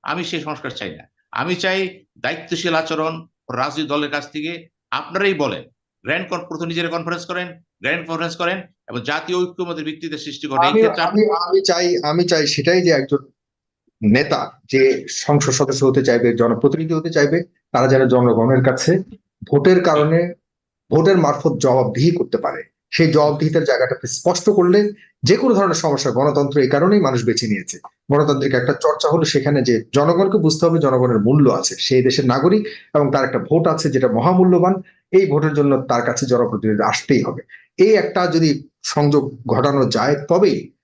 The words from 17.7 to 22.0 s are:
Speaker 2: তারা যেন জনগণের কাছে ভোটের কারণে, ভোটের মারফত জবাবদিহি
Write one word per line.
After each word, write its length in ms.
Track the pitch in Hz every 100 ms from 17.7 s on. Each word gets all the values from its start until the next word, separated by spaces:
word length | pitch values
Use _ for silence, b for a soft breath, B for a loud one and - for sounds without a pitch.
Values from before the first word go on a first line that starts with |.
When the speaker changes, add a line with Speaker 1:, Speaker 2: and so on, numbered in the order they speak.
Speaker 2:
তারা 160 | - 127
যেন 200 | 131 131
জনগণের 560 | 127 123 110 117 131
কাছে 400 | 131 127 - 190 190 - _ _ -
ভোটের 340 | 143 143 185
কারণে, 500 | 180 151 151 165 175 - _ _ _ _ _
ভোটের 260 | 156 165 190
মারফত 360 | 139 143 160 139
জবাবদিহি 540 | 131 127 110 104